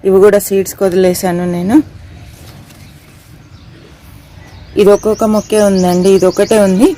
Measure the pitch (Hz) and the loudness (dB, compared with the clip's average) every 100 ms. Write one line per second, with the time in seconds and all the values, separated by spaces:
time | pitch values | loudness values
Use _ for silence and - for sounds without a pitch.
0 | 190 190 202 202 - 196 190 - 196 180 | 2 2 4 2 -2 -4 -4 -4 -4 0
1 | 185 180 190 175 180 175 180 277 - - | -2 -2 -6 -4 -6 -6 0 0 0 -14
2 | - - - - - - - - - - | -20 -20 -20 -20 -20 -20 -20 -20 -20 -20
3 | - - - - - - - - - - | -20 -20 -20 -20 -20 -20 -20 -20 -20 -20
4 | - - - - - - - - 202 202 | -20 -20 -20 -20 -20 -20 -10 0 2 2
5 | 214 214 220 214 202 214 202 190 180 180 | 0 -2 -2 -2 -2 -2 0 0 0 0
6 | 185 190 185 180 202 214 196 185 302 | 2 2 2 0 0 2 2 2 0